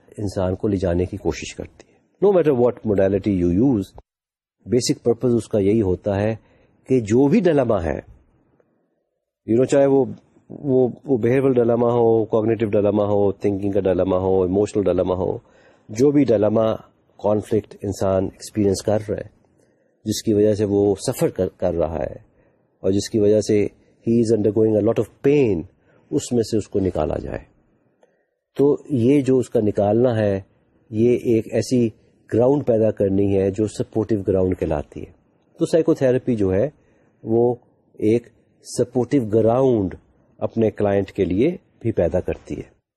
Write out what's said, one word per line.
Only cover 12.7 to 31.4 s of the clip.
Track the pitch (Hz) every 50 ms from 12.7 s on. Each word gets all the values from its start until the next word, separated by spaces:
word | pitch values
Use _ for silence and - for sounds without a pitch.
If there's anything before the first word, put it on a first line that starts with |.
| 104 104 101 104 101 104 101
ہو، | 101 104 101 101 101
تھنکنگ | 95 - - 104 101 95 101 101
کا | 98 101
ڈائلیما | 92 95 90 87 92 95 92
ہو، | 92 95 95 95 95
ایموشنل | 92 90 92 101 104 101 - 107 98
ڈائلیما | 90 87 90 90 92 92
ہو، | 92 92 98 - - - _ _ _ _ _ _ _ _ -
جو | 113 107 131 147
بھی | 143 147 139
ڈائلیما | 110 113 101 104 107 107 113 110 110 - - - - _ _ _ _ _ - -
کانفلکٹ | 101 104 104 95 - 113 104 - - - -
انسان | - 101 92 - 104 95 95 95 95
ایکسپیرینس | 90 - - - - - 107 101 98 95 -
کر | - 113 104 110 104 -
رہا | 95
ہے، | - - - _ _ _ _ _ _ _ _ _ _ _ _ _ _ -
جس | 107 104 - -
کی | 117 107
وجہ | 101 104 107 107
سے | 98 110
وہ | 98 101 101 101 104 98 - -
سفر | - 123 - 170 143
کر، | - - 92
کر | 92 - - - 90 85
رہا | 85 80 80 82 76
ہے، | 62 - 50 50 - _ _ _ _ _ _ _ _ _ _ _
اور | - 95
جس | 98 101 - -
کی | - 110
وجہ | 104 101 107 107
سے | 104 - 107 104 98 - - _ _ _ _ _ - 113
he | 117
is | 117 117 107 117
undergoing | 107 104 110 98 113 110 110 107
a | 107
lot | 101 110 113 - 107
of | - _ _ -
pain، | 143 143 147 135 110 95 82 76 - _ _ _ _ _ _ _ -
اس | - 143 - -
میں | 123 117 110
سے | - 117
اس | 107 98
کو | - - 104
نکالا | 95 92 - 82 78 76 76
جائے۔ | 73 - - - - - - _ _ _ _ _ _ _ _ _ _ _ _ _ _ _ _ _ _ _ _ _
تو | - 135 147 139 - - -
یہ | 147 120 110 123 143 147
جو | 131 131 131
اس | 131 113 -
کا | - 120
نکالنا | 107 104 101 - 101 101 107 117 123 127 117
ہے، | 110 107 101 98 98 98 _ _ _ _ _ _ _ _ -
یہ | 113 107 117 120 120
ایک | - - 120 113 110